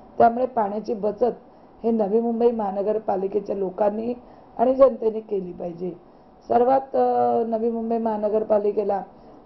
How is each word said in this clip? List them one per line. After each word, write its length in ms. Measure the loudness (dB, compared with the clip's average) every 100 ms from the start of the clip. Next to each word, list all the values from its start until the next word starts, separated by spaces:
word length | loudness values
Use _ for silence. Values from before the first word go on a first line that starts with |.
| -8 4
त्यामुळे 280 | 4 4 -4
पाण्याची 480 | -2 -2 -4 -6
बचत 400 | -4 -4 0 -2 -2 -12 -20 -20 -6
हे 80 | -2
नवी 300 | 0 2 0
मुंबई 300 | 0 2 2
महानगरपालिकेच्या 1040 | 0 -4 -2 -2 -2 -2 -2 -2 -4 -4 -4
लोकांनी 580 | -4 0 0 0 -6 -8 -12 -20 -10 0
आणि 180 | 2 6
जनतेने 440 | 4 4 -2 -2
केली 320 | -4 -6 -6
पाहिजे। 380 | -8 -10 -8 -10 -10 -18 -20 -20 -12 0
सर्वात, 480 | 2 4 2 0 0
अ, 480 | 2 2 2 2 0
नवी 240 | -2 -2
मुंबई 260 | -2 -2 -2
महानगरपालिकेला 1080 | -2 -2 0 0 2 2 2 0 -2 -2 -6 -16 -20 -20